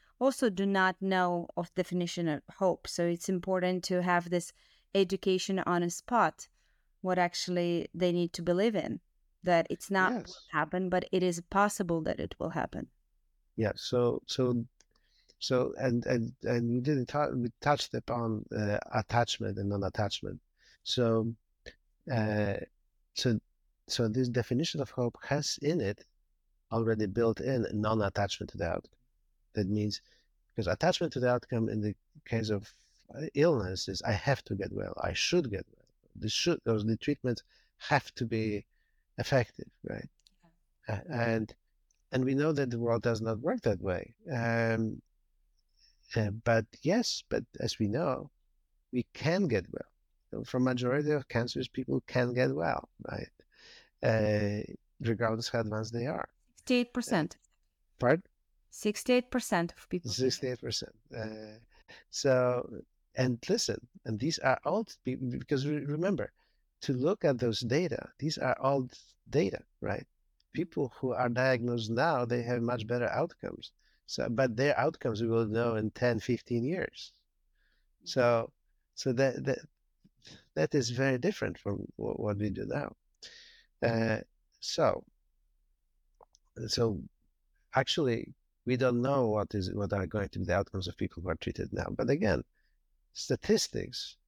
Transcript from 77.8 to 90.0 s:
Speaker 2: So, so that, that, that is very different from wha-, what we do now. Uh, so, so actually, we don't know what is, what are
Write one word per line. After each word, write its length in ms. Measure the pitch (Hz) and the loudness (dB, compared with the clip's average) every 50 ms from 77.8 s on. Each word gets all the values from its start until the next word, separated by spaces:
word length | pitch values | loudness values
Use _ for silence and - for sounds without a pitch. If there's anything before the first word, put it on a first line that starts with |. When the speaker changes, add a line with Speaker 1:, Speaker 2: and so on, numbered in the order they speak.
| _ _ _ _ - | _ _ _ _ -12
Speaker 2:
So, 480 | - - 135 123 120 120 113 117 - - _ _ _ _ _ _ _ _ | -4 0 4 4 6 4 4 2 -2 -8 _ _ _ _ _ _ _ _
so 200 | - - 139 120 | -6 -2 -2 2
that, 320 | 123 135 135 - - 135 | 2 2 0 0 -2 -2
that, 140 | 139 127 - - - _ _ _ _ _ _ _ - _ _ - - - - _ _ - | -2 -2 -4 -4 -14 _ _ _ _ _ _ _ -20 _ _ -20 -20 -20 -20 _ _ -2
that 220 | 156 156 - - | 0 0 2 2
is 140 | 147 120 117 | 2 0 0
very 280 | 120 123 139 135 131 123 | 0 0 2 2 2 2
different 400 | 127 196 208 - - 104 - - | 0 0 -2 0 -2 -4 -4 -6
from 300 | - 101 101 98 98 - - - | -6 -6 -4 -4 -6 -8 -8 -6
wha-, 160 | 110 110 - | -4 -4 -4
what 240 | - 110 107 104 101 | -2 -2 -2 -2 0
we 120 | 104 104 | 0 -2
do 160 | - 104 104 | -2 -4 -4
now. 300 | 107 123 143 - - - _ _ _ _ _ - - - - - - - - - _ _ - | -4 -4 -4 -4 -6 -10 _ _ _ _ _ -20 -20 -20 -20 -20 -20 -20 -20 -20 _ _ -2
Uh, 380 | - 120 113 113 113 113 107 - - _ _ _ _ _ _ _ | 0 2 2 2 2 2 0 0 -4 _ _ _ _ _ _ _
so, 440 | - - - - 151 110 95 - - _ _ _ _ _ _ _ _ _ _ _ _ _ _ _ _ _ _ _ _ _ _ _ - _ _ _ _ _ - 117 120 120 | -10 -6 0 2 2 2 2 0 -4 _ _ _ _ _ _ _ _ _ _ _ _ _ _ _ _ _ _ _ _ _ _ _ -20 _ _ _ _ _ -14 -10 -8 -4
so 320 | - - 117 113 101 73 - - _ _ _ _ _ _ _ _ _ _ _ _ - | 0 0 2 2 0 -2 -6 -12 _ _ _ _ _ _ _ _ _ _ _ _ 0
actually, 600 | 135 139 - - 170 151 127 113 110 - - - _ _ _ _ _ - | 0 0 0 0 0 2 2 0 0 -4 -8 -14 _ _ _ _ _ -2
we 120 | 123 131 120 | 0 0 2
don't 240 | 131 127 120 120 | 4 2 2 2
know 260 | 123 135 139 139 123 110 | 2 2 2 2 2 2
what 260 | 107 107 98 - - | 2 0 0 0 -2
is, 200 | 104 92 92 92 | -2 -2 -2 -2
what 200 | 101 101 90 104 | -2 -2 -2 0
are 140 | 98 | -2